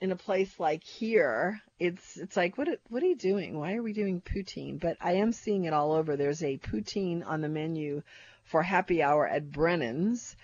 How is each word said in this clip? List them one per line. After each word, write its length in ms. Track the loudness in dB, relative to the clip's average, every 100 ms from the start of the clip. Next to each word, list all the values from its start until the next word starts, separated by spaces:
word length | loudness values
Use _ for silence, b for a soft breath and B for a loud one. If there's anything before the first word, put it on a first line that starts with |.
in 120 | -4
a 40 | -4
place 440 | -2 0 0 0
like 240 | -2 -2
here, 760 | -6 -6 2 4 4 2 0 -2 -10 -4
it's, 360 | -4 -4 -14 -14
it's 200 | -6 0
like, 200 | 0 0
"What, 120 | -4 -4 -6
what 140 | -2
are 40 | 0
you 100 | 0
doing? 420 | 0 0 -2 -6
Why 160 | -4
are 80 | -4
we 100 | -4
doing 280 | -2 -2 -2
poutine?" 580 | -4 -6 -6 -10 -8 -4
But 180 | -4 -2
I 140 | 0
am 180 | 2 2
seeing 320 | 0 -2 0
it 80 | 2
all 160 | 2 2
over. 240 | 2 2 0
There's 260 | 0 0
a 120 | -2 -4
poutine 680 | -4 -6 -4 -2 -2 -2 -4
on 140 | -4
the 80 | -2
menu 540 | -2 -2 -4 -4 -6 -8 B B B
for 180 | 0 2
happy 400 | 4 2 4 4
hour 240 | 6 6 4
at 240 | 0 -2
Brennan's. 840 | 0 2 2 0 0 0 0 -6 -18